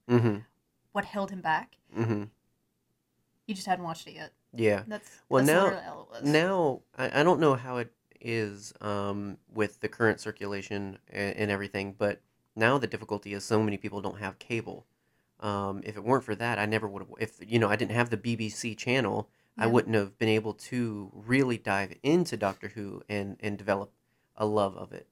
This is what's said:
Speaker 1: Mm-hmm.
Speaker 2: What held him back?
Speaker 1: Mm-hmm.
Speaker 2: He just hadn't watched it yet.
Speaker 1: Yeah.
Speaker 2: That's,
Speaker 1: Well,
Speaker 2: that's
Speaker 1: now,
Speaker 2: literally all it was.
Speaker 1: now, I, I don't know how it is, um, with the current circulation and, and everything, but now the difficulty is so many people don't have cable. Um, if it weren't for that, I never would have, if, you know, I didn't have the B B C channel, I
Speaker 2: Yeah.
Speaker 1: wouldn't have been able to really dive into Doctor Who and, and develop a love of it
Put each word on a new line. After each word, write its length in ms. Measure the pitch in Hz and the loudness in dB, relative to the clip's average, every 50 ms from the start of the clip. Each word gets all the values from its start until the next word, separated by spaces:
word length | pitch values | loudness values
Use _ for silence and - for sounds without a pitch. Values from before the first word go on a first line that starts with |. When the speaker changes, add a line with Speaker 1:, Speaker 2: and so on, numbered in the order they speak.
| _ - | _ 2
Speaker 1:
Mm-hmm. 280 | 123 120 117 117 104 101 113 - _ _ _ _ _ _ _ _ - | 4 4 4 4 0 -2 -6 -12 _ _ _ _ _ _ _ _ -4
Speaker 2:
What 120 | 202 196 | -4 -4
held 260 | - - 202 196 190 | -2 -4 -6 -6 -6
him 120 | 196 185 170 | -6 -6 -2
back? 340 | 165 156 160 247 - _ _ _ _ - | 0 0 0 -2 -6 _ _ _ _ -4
Speaker 1:
Mm-hmm. 280 | 107 117 113 110 104 104 104 - _ _ _ _ _ _ _ _ _ _ _ _ _ _ _ _ _ _ _ _ _ _ | -2 0 0 0 -2 -4 -6 -12 _ _ _ _ _ _ _ _ _ _ _ _ _ _ _ _ _ _ _ _ _ _
Speaker 2:
He 80 | - 208 | -10 -10
just 120 | 185 - | -6 -4
hadn't 180 | 196 185 180 175 | -2 -2 -2 -2
watched 220 | 165 160 - - | -4 -8 -8 -10
it 80 | 156 - | -16 -16
yet. 180 | 156 156 - - _ _ _ - | -14 -14 -16 -16 _ _ _ -2
Speaker 1:
Yeah. 300 | 117 113 107 104 98 101 | 2 4 4 4 2 0
Speaker 2:
That's, 240 | 113 107 104 - - - - _ - | -6 -10 -12 -12 -14 -20 -20 _ 2
Speaker 1:
Well, 160 | 131 131 135 | 4 6 6
Speaker 2:
that's 100 | 143 156 | 8 8
Speaker 1:
now, 100 | 180 196 | 6 6
Speaker 2:
literally 220 | 185 - 175 175 | 4 2 0 -4
all 220 | 175 - - - - 113 | -10 -12 -14 -16 -16 -12
it 80 | 117 135 | -4 0
was. 100 | 143 151 | 4 4
Speaker 1:
now, 480 | 156 165 185 196 185 165 143 131 - - _ _ | 4 4 4 2 2 2 2 0 -2 -6 _ _
I, 240 | - 131 - - 135 | -6 -4 0 2 4
I 20 | 151 | 6
don't 180 | 175 175 131 | 6 6 6
know 140 | 165 147 135 | 6 4 4
how 220 | 123 123 131 127 | 4 0 -4 -6
it 160 | 123 120 120 _ _ _ _ _ _ | -6 -6 -8 _ _ _ _ _ _
is, 520 | - 117 117 113 110 104 101 101 104 - - - | -8 -4 -2 -2 -2 -2 -4 -8 -14 -18 -14 -8
um, 560 | 101 104 101 101 101 101 98 101 101 101 95 - _ _ - | -6 -4 -2 -2 -2 -2 -4 -4 -6 -8 -10 -12 _ _ -4
with 280 | 110 104 101 - _ | -2 -2 -2 -2 _
the 80 | - 107 | -8 -8
current 300 | - - 117 110 95 - | -2 2 2 2 2 2
circulation 800 | - 107 104 - 104 101 101 98 95 - 104 101 101 98 95 - _ _ | -2 -10 -10 -8 -6 -6 -6 -6 -6 -6 -4 -4 -4 -6 -8 -12 _ _
and, 260 | - 98 101 101 - | -6 -4 -4 -4 -2
and 140 | - 107 104 | -2 0 0
everything, 440 | 101 98 101 98 - 101 98 98 98 - | 0 -2 -4 -4 -6 -6 -6 -6 -4 -2
but 240 | 107 101 101 - _ _ _ _ _ _ _ | -2 -2 -2 -4 _ _ _ _ _ _ _
now 220 | 110 110 117 135 143 | 2 4 4 4 4
the 80 | 120 | 2
difficulty 480 | 101 - 95 104 - 107 101 - 104 101 | -2 -4 -6 -8 -8 -8 -8 -8 -8 -10
is 100 | 101 - | -8 -2
so 180 | - 117 107 110 | 2 2 4 4
many 140 | 107 101 | 2 0
people 240 | 98 - 104 98 101 | -2 -6 -8 -8 -8
don't 180 | 95 98 90 98 | -8 -8 -8 -8
have 200 | 107 98 92 - | -8 -8 -10 -10
cable. 480 | - - 120 113 107 98 92 92 - _ _ _ _ _ _ _ _ _ _ _ | -8 -6 -6 -6 -6 -6 -10 -14 -16 _ _ _ _ _ _ _ _ _ _ _
Um, 420 | - 104 101 101 98 98 98 101 - | -6 -4 -2 -2 -2 -4 -4 -6 -8
if 120 | - 107 | -10 -10
it 80 | 104 98 | -6 -2
weren't 200 | 113 131 131 - | 0 0 2 0
for 100 | - 104 | -2 -4
that, 220 | 95 117 120 117 101 | -4 -2 -2 -2 0
I 60 | 104 | 0
never 240 | 104 110 107 110 101 | 0 0 0 -2 -4
would 140 | 98 98 95 | -8 -10 -12
have, 80 | - - - | -12 -10 -8
if, 180 | 113 107 - - - | -8 -8 -8 -10 -4
you 120 | 104 113 117 | 0 2 4
know, 100 | 110 101 | 4 4
I 80 | 104 | 4
didn't 140 | 107 120 98 107 | 2 0 0 2
have 160 | 120 120 120 | 0 0 0
the 80 | 117 | 0
B 180 | 101 95 120 117 | -4 -2 -2 -2
B 140 | 113 113 107 | -2 -4 -6
C 260 | - - - 117 107 | -6 -6 -8 -8 -8
channel, 540 | - - 123 123 135 120 98 104 107 104 - _ _ _ _ _ - | -6 -2 0 0 0 0 0 -2 -2 -4 -6 _ _ _ _ _ 0
I 60 | 110 | 2
Speaker 2:
Yeah. 60 | 113 117 | 4 4
Speaker 1:
wouldn't 220 | 120 - 113 113 | 4 4 4 4
have 220 | 107 101 98 - | 2 2 0 -2
been 140 | - 117 110 | -2 2 2
able 240 | 110 110 107 110 104 | 2 2 0 -2 -6
to 560 | - - - 127 123 120 113 107 104 98 95 - | -8 -10 -8 -4 -4 -2 -2 -4 -6 -10 -12 -14
really 460 | 101 104 110 123 135 135 127 120 107 | -12 -2 2 4 4 4 4 0 -2
dive 360 | - 110 98 98 98 90 82 - - | -2 0 0 0 0 -2 -6 -4 2
into 360 | 135 160 180 170 - 123 107 | 4 4 4 4 2 0 0
Doctor 300 | 104 98 95 - - 104 | 0 0 0 -2 -8 -12
Who 340 | - 113 101 98 95 98 - - | -10 -10 -10 -10 -10 -12 -8 -6
and, 260 | 107 101 101 101 95 - | -4 -4 -4 -6 -8 -6
and 180 | - 107 104 98 | -6 -6 -6 -4
develop 340 | 101 101 98 98 101 - _ _ _ _ _ _ _ _ _ | -2 0 0 0 -2 -6 _ _ _ _ _ _ _ _ _
a 100 | - 110 | -2 0
love 280 | 107 107 107 101 98 92 | 2 2 2 2 2 0
of 180 | 90 98 98 - | -6 -12 -12 -14
it 120 | 90 - _ | -16 -18 _